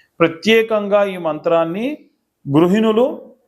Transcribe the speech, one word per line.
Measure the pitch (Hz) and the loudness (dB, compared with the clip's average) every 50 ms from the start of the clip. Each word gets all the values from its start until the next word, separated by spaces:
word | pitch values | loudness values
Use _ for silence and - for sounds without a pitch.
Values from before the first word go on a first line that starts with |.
| _ _ _ - | _ _ _ 0
ప్రత్యేకంగా | 170 165 165 - - 208 226 226 220 226 220 208 202 196 208 202 202 | 0 0 0 -2 0 2 2 2 2 0 -2 -4 -2 0 0 0 0
ఈ | 196 190 | 0 -4
మంత్రాన్ని | 180 165 156 151 151 151 170 165 165 165 165 175 202 240 285 302 - _ _ _ _ _ _ _ _ _ 143 139 | -6 -6 -6 -6 -4 -2 0 0 0 0 -2 -4 -6 -6 -6 -8 -10 _ _ _ _ _ _ _ _ _ -2 2
గృహిణులు, | 151 175 175 196 220 220 220 208 226 254 294 - - - - - _ _ | 2 2 4 2 2 2 2 2 2 0 0 -2 -8 -16 -20 -20 _ _